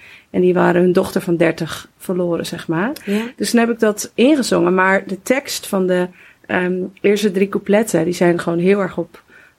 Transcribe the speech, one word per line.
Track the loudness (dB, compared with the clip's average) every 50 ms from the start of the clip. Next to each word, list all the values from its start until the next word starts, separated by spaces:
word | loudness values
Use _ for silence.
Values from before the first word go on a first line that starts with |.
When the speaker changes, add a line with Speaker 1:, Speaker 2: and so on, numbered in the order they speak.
| -20 -20 -20 -20 _ _
Speaker 1:
En | -2 2
die | 2 2 4
waren | 4 2 4 4 4
hun | 4 4 4
dochter | 2 0 0 -4 -4
van | -2 -2 0
dertig | 2 2 0 0 -2 -6 -8 -8 -14 -16 _ _
verloren, | _ -8 -6 -4 -2 -2 -2 -2 -4 -4
zeg | -8 -10 -10 -6
maar. | -4 -2 -2 -2 -4 -6 -8 -6
Speaker 2:
Ja. | -4 -4 -4 -4 -6 -8
Speaker 1:
Dus | -8 -4 0
toen | 2 2
heb | 2 2
ik | 0 0
dat | 0 0 0 -2 -8 -8 _
ingezongen. | 2 4 4 4 2 2 0 0 2 2 2 2
Maar | 2 4 4 2 0 -2
de | -4 -10 -10
tekst | _ -4 -4 -2 -2 -6 -10 -10 -8
van | -4 -2 -2 0
de, | 0 0 0 -2 -4 -6 -18 -20 -20 _ _ -8
ehm, | -6 -4 -2 -2 -2 -2 -4 -6 -8 -10 -2
eerste | 0 0 2 2 0 0
drie | 2 0 0 0
coupletten, | -2 -6 0 2 2 2 2 2 0 0 0
die | 0 0
zijn | 2 2 2 2 0
gewoon | -2 -2 -2 0
heel | 2 2 2 2
erg | 0 -4 -4
op, | -8 -8 -8 -12 -20 _ _ -20 -20 -20 _ _